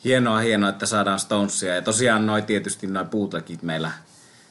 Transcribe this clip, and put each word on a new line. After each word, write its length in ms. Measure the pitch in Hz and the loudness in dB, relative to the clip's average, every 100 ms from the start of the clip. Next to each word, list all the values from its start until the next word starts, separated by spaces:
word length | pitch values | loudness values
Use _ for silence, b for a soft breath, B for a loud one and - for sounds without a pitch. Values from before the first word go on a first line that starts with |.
hienoa, 360 | 123 127 123 110 | 0 2 4 2
hienoa, 300 | 117 107 101 | 2 2 2
että 160 | 98 98 | 0 -2
saadaan 340 | 107 98 98 | 0 2 0
Stonesia. 560 | - 107 101 - 92 90 | 0 0 0 -2 -2 -2
Ja 60 | |
tosiaan 440 | 87 110 123 110 107 | 0 2 4 4 2
noi 160 | 107 | 0
tietysti 460 | 107 104 98 - 95 | 0 -2 -2 -6 -4
noi 180 | 95 85 | -4 -2
bootlegit 560 | 110 98 85 82 85 | -2 -2 -6 -8 -8
meillä, 280 | 85 80 80 - B B B B B | -6 -4 -4 -8 B B B B B